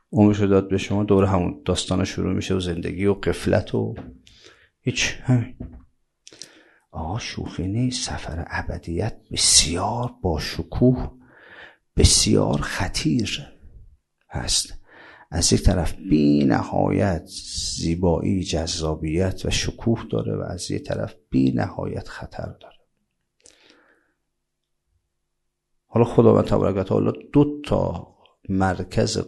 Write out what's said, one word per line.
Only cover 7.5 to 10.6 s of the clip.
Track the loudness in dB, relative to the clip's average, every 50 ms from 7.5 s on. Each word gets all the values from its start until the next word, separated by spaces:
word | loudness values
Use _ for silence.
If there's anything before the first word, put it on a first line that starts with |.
| -6 -6 -6
نیست. | -4 -2 -2 -2 -2 -2 -4 -6 -6
سفر | -8 -8 -8 -8 -8 -8 -8
ابدیت | -8 -8 -8 -6 -6 -8 -8 -6 -6 -4 -4 -4 -4 -6 -8 _ -8
بسیار | -4 0 2 4 6 6 4 4 0 -2 -2 -2 -2 -2 -4 -6 -6 -2
با | -2 -2 0 0
شکوه، | -4 -6 -6 -8